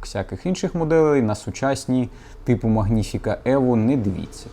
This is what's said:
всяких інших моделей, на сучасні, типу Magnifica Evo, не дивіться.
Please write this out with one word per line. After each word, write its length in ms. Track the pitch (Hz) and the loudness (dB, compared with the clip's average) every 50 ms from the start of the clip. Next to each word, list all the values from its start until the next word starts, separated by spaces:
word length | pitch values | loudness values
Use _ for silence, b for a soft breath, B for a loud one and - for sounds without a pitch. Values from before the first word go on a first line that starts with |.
всяких 460 | - - - 101 95 - 101 - - | -12 -8 -6 -6 -6 -6 -8 -6 -4
інших 280 | 180 185 - - 151 - | -4 -2 -2 -2 -4 -2
моделей, 480 | 170 160 151 160 160 156 151 147 139 117 | -2 0 2 4 4 4 4 4 4 2
на 120 | 107 104 | 2 -2
сучасні, 720 | - - 107 - - 135 139 139 135 - - 127 127 123 117 B B B B B B - | -4 -6 -10 -6 -4 -2 -2 -2 -2 -2 0 0 0 0 -2 B B B B B B 0
типу 240 | - 120 110 - 113 | 0 0 2 2 2
Magnifica 680 | 110 110 101 104 113 110 107 - - 120 - 110 101 - - | 2 2 2 2 2 0 0 -2 -4 -4 -2 -4 -4 -2 0
Evo, 320 | 123 135 139 127 123 120 | 2 2 4 4 4 4
не 200 | 113 107 120 143 | 4 4 2 2
дивіться. 500 | 131 104 101 90 - - - - - - - | 2 0 0 -2 -4 -6 -10 -12 -16 -18 -8